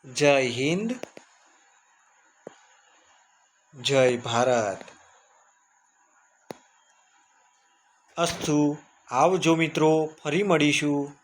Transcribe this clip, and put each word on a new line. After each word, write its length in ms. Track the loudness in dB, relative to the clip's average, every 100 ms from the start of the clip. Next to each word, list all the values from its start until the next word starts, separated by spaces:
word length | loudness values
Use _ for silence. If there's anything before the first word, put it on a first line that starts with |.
જય 440 | -10 0 2 2 0
હિન્દ, 460 | -2 -2 -2 -6 -10 -14 -20 _ _ _ _ _ _ _ _ _ _ _ _ -20 _ _ _ _ _ _ _ _ _ _ _ _
જય 420 | -8 0 2 2 0
ભારત. 680 | -4 0 0 0 -2 -8 -16 -20 _ _ _ _ _ _ _ _ _ _ _ _ _ _ _ -20 _ _ _ _ _ _ _ _ _ _ _ _ _ _ _ -4
અસ્તુ. 600 | -4 -4 -2 0 0 -2 _ _ -4
આવજો 440 | 2 2 4 2
મિત્રો, 560 | 2 0 2 2 2 0 -6
ફરી 180 | -6 -4
મળીશું 720 | 0 2 2 0 -2 -4 -6 -14